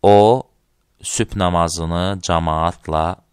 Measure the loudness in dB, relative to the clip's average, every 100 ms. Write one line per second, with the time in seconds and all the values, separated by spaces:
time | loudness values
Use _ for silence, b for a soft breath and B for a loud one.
0 | 6 6 6 2 -4 _ _ _ _ _
1 | -10 -6 -6 -2 -2 0 -2 -4 -4 -4
2 | -4 -6 -2 -2 -2 -2 -2 -6 -6 -4
3 | -4 -6 _